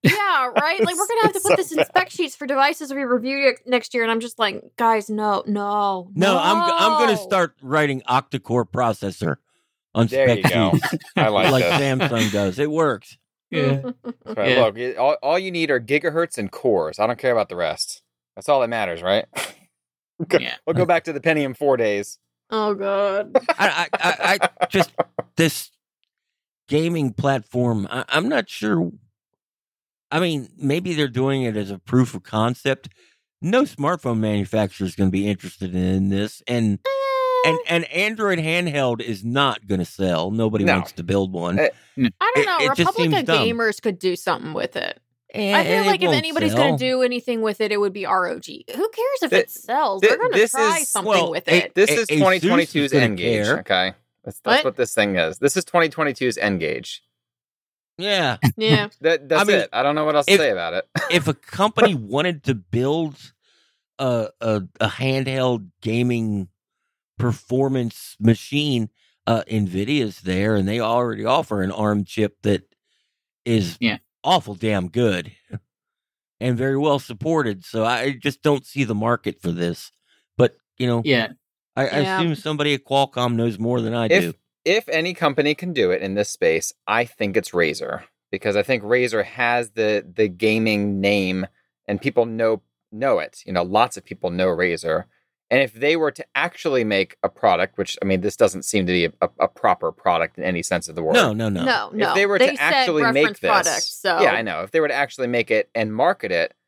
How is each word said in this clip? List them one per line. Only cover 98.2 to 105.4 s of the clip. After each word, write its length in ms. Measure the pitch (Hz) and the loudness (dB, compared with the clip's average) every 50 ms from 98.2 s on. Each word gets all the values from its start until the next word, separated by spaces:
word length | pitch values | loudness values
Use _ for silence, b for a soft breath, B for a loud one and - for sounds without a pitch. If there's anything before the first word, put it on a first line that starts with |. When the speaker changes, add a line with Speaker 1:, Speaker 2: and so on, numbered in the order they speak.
Speaker 2:
this 160 | 90 104 - | 0 -4 2
doesn't 280 | - 117 98 92 92 - | 2 2 2 2 -4 -8
seem 220 | - - 104 92 | -2 -2 0 0
to 60 | 90 | 2
be 140 | 90 90 85 | 2 2 0
a, 60 | 80 - _ | 0 0 _
a, 80 | - - _ - | -4 -4 _ -2
a 80 | - - | -2 -2
proper 420 | _ - - 110 90 - - - | _ 0 0 0 0 2 -2 -6
product 480 | 92 _ - 92 87 82 82 82 _ - | -6 _ 0 0 2 2 0 -2 _ -6
in 60 | - | -4
any 180 | 92 90 85 | -2 -2 -2
sense 260 | 82 - 92 87 - - | -2 -2 -4 -4 -4 -6
of 60 | 78 | -8
the 80 | 82 | -4
word. 120 | 82 78 95 | -2 2 2
Speaker 3:
No, 180 | 240 202 127 | 4 4 2
no, 160 | 107 107 113 110 | 0 -2 -2 -2
no. 160 | 101 90 - | -2 -2 0
Speaker 1:
No, 240 | 262 240 202 104 - | 0 0 -2 -4 -6
Speaker 2:
If 60 | - | -4
Speaker 1:
no. 180 | 208 208 - - | -2 -2 0 2
Speaker 2:
they 120 | 196 202 | 0 2
were 120 | 202 202 - | 2 2 2
Speaker 1:
They 120 | 254 277 | 2 2
Speaker 2:
to 60 | 294 | 2
Speaker 1:
said 40 | 254 - - | 0 0 2
Speaker 2:
actually 300 | 302 269 254 202 160 151 143 139 | 2 2 2 2 2 2 2 2
make 40 | 127 139 151 | 4 4 2
Speaker 1:
reference 140 | 208 202 - | 2 0 -2
Speaker 2:
this, 80 | - - | 0 2
Speaker 1:
product, 320 | 104 - - - 143 104 | 2 2 2 0 -2 -2
so. 380 | - - - - - 190 170 170 | -4 -6 -8 -4 -2 0 2 4
Speaker 2:
yeah, 100 | 202 131 | 4 2
I 100 | 98 110 | 2 0
know. 200 | 117 104 85 78 | -2 -4 -4 -6
If 80 | 90 104 | -6 -2
they 80 | - 165 | 0 0
were 60 | 156 147 | 0 2
to 60 | 127 | 0
actually 320 | 135 143 135 - - 127 | -2 -4 -4 -4 -6 -4
make 240 | 123 120 120 | 0 0 0